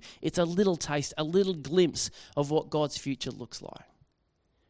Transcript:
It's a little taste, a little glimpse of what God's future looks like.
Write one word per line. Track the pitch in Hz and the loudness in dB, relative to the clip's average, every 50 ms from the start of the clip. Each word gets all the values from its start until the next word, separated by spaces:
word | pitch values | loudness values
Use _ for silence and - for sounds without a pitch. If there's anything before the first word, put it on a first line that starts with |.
| - - - - | -8 -12 -12 -6
It's | - 156 - - | -4 -2 0 2
a | 175 | 0
little | 165 175 175 208 190 180 156 | 2 2 4 4 4 2 0
taste, | - - 147 147 139 - - | -2 -2 -2 -2 -2 -4 -4
a | - 156 | -4 -2
little | 151 170 190 202 190 185 | 2 4 4 4 4 0
glimpse | 160 131 131 151 185 180 156 - - - - - - - - - | -4 -6 0 4 4 4 4 4 0 -4 -4 -6 -10 -20 -6 -2
of | 143 143 139 | -2 0 2
what | 151 156 - - | 2 0 0 0
God's | - 151 151 143 - - | 0 0 0 0 -2 -4
future | - 143 135 - - 135 | -6 -6 -6 -6 -6 -8
looks | 117 101 117 110 - - | -8 -8 -12 -14 -14 -14
like. | - - - - - - _ _ _ _ _ _ _ _ _ _ _ _ _ _ _ _ | -14 -14 -16 -18 -20 -20 _ _ _ _ _ _ _ _ _ _ _ _ _ _ _ _